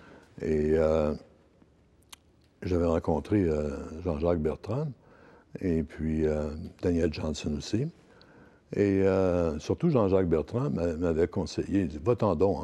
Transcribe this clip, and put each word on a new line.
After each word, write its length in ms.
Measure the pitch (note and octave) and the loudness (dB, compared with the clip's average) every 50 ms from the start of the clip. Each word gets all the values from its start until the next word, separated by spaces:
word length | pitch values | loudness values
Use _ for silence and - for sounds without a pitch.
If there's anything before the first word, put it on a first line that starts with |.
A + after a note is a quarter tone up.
| - - - - - - - - | -20 -20 -20 -20 -20 -20 -14 -8
Et, 320 | - D#2+ D#2 D2+ D2+ D2+ D#2 | -4 -2 0 0 2 2 2
euh, 400 | D#2+ D#2+ D#2 D#2 D#2+ D2+ D2+ D2+ - - - _ _ _ _ _ _ _ _ _ _ _ _ _ _ _ _ - - _ _ _ _ _ _ _ _ - | 2 4 4 2 2 2 0 -2 -4 -8 -16 _ _ _ _ _ _ _ _ _ _ _ _ _ _ _ _ -20 -20 _ _ _ _ _ _ _ _ -4
j'avais 240 | F2 F2+ F2 E2+ | -2 0 2 2
rencontré, 560 | E2+ D#2+ E2 - - E2+ D2+ C#2+ - G#2 G#2+ F#2+ | 2 2 2 0 0 -2 -2 -2 0 2 2 2
euh, 340 | E2 D#2 D2+ D2+ D2 C#2+ C#2 C#2 - - D#2+ E2+ | 2 2 0 -2 -4 -4 -8 -10 -12 -12 -8 -4
Jean-Jacques 380 | F2+ E2 D2+ D#2+ E2+ F2 E2+ | -4 -2 0 0 0 2 2
Bertrand 480 | D2+ D#2 D2 - - - G#2+ C3+ D#3 D3+ B2 - - - - - - - - - - _ - - | 0 -2 -4 -4 -6 -6 -6 -4 -4 -6 -8 -12 -18 -20 -20 -20 -20 -20 -20 -20 -20 _ -12 -6
et 220 | - F#2 E2 D#2+ D#2 | -2 0 0 0 0
puis, 440 | D2+ - - D#2 D#2 D#2 D#2 D#2 | -2 -6 -6 -4 -2 0 0 0
euh, 220 | D#2 D2+ D2+ D2+ D2+ D2+ D#2 F2 F2+ - - | 0 0 0 -2 -4 -6 -8 -12 -12 -10 -4
Daniel 320 | - F#2 F2 E2 E2 E2+ D2+ | -2 0 0 2 2 0 0
Johnson 420 | - - D#2 D2+ - - - D2+ C#2+ | -2 -6 -6 -6 -4 -4 -4 -4 -6
aussi. 280 | C#2 - - G#2+ C#3 D#3+ - - - - - - - - - - - - - _ _ - - | -6 -4 -4 -4 -4 -4 -8 -12 -20 -20 -20 -20 -20 -20 -20 -20 -20 -20 -20 _ _ -6 -2
Et, 280 | - G#2 G2+ G2 F#2+ F#2+ | 0 2 4 4 4 4
euh, 560 | F#2+ F#2+ F#2+ F#2+ F#2 F2 F2 E2+ E2 D2+ D#2 | 4 4 4 4 2 2 2 2 0 0 -2
surtout, 320 | - - G2+ - - F3 | -4 -4 -4 0 0 2
Jean-Jacques 400 | D3+ B2 G#2+ F#2+ F#2+ F#2+ F#2 E2+ | 4 4 4 4 4 4 4 4
Bertrand 400 | D#2+ D#2+ D2+ - - A#2 C3+ D3 | 2 2 0 0 -2 -4 -2 -2
m'a-, 240 | - E2 E2+ E2+ E2 | -2 -2 -2 -2 -2
m'avait 340 | D#2 F2 F2 E2 D#2 E2+ F2 | -2 0 0 2 2 0 0
conseillé, 540 | - - F2 E2 - - D#2 - - G2+ F#2+ | 0 -2 -6 -4 -4 -6 -4 -2 0 0 0
il 60 | - | -2
dit, « 120 | - D2 D#2 | -4 -4 -2
Va-t'en 320 | G2+ B2 G2 A#2+ G#2 F2+ | -2 0 2 2 0 2
donc 220 | D2+ F2+ G2 F#2 D#2 | 2 2 2 0 0